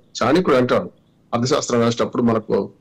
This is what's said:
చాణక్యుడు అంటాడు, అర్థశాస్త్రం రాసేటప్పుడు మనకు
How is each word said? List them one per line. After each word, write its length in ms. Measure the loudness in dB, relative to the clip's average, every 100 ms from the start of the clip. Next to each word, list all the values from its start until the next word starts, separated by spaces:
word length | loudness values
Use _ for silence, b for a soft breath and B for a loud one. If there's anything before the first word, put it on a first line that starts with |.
| _ -4
చాణక్యుడు 340 | 0 2 2 2
అంటాడు, 340 | 2 0 -2 -10 _ _ _
అర్థశాస్త్రం 460 | -4 0 -2 0 0
రాసేటప్పుడు 420 | 0 0 -2 0
మనకు 480 | 0 0 0 -2 -4 -10